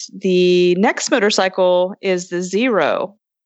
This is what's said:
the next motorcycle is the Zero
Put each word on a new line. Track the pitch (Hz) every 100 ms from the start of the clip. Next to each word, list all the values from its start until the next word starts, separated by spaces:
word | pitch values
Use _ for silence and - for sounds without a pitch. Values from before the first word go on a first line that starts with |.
| -
the | 190 190 180 180 180 180 180
next | 240 320 -
motorcycle | 262 202 208 190 190 180 180 185 208
is | 190 180 180
the | 175
Zero | 180 190 254 196 139 90 151 _ _ _